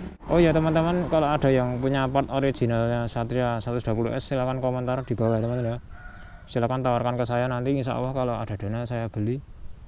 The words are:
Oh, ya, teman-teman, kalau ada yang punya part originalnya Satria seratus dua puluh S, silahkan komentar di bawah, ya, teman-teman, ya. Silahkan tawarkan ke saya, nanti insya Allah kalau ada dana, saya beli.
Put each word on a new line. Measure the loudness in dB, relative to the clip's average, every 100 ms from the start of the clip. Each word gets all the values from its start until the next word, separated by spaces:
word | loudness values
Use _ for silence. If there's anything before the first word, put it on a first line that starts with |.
| -12 -12 0
Oh, | 4
ya, | 6
teman-teman, | 6 4 4 2 2 2
kalau | 2 2
ada | 4 4
yang | 4 2 0
punya | 0 0 2
part | 0 0
originalnya | 2 0 2 2 2 2 0 -2
Satria | -2 -2 0 0 0
seratus | -2 -2 0
dua | 0
puluh | 0 -2
S, | -2
silahkan | -2 0 0
komentar | 0 0 0 -2 -2
di | 0
bawah, | 2 2
ya, |
teman-teman, | 0 0 -2 -4
ya. | -8 -14 -14 -14 -16 -16 -6
Silahkan | 0 0 2
tawarkan | 2 2 2 0
ke | 0
saya, | 0 0
nanti | 0 0
insya | 0 0 -2
Allah | -2
kalau | -2 -2 -2
ada | -4
dana, | -4 -4 -4
saya | -4 -4 -4
beli. | -2 -2 -4 -8 -12 -12 -12